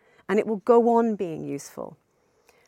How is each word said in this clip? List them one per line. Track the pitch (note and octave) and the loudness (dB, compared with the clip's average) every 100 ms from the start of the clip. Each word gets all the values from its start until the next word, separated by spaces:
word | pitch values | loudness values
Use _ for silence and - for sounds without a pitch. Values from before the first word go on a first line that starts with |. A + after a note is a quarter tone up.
| _ _ - | _ _ -2
And | G3+ | -2
it | G#3 | 0
will | G#3+ | -2
go | - A#3+ A#3 A#3 | 4 4 6 4
on | A#3 | 2
being | G#3 F3+ D#3 | -2 -6 -8
useful. | D3 C#3 - - - D3+ _ _ _ _ _ _ | -8 -10 -12 -14 -14 -16 _ _ _ _ _ _